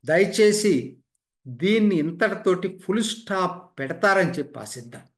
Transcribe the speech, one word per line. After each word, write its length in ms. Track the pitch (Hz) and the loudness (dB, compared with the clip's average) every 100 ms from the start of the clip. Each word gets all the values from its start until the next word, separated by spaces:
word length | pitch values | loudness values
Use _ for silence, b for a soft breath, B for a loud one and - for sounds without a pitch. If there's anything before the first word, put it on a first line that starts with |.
| 123 | 0
దయచేసి 640 | 165 196 - 214 208 208 139 - - _ _ _ _ 131 120 | 2 2 4 4 4 2 2 -2 -16 _ _ _ _ -18 -4
దీన్ని 320 | 185 220 208 180 | 0 4 4 2
ఇంతటితోటి 680 | 151 170 214 196 196 180 190 - | -2 -2 -2 0 0 0 -2 -8
ఫుల్ 200 | - 214 214 | -4 -2 -2
స్టాప్ 440 | - - 190 175 - - - | -8 -6 -2 -2 -4 -16 -10
పెడతారని 560 | 139 - 202 190 170 151 | -8 0 2 4 2 -2
చెప్పి 220 | 139 - 107 | -8 -10 -16
ఆశిద్దాం. 380 | 123 117 - _ | -16 -18 -20 _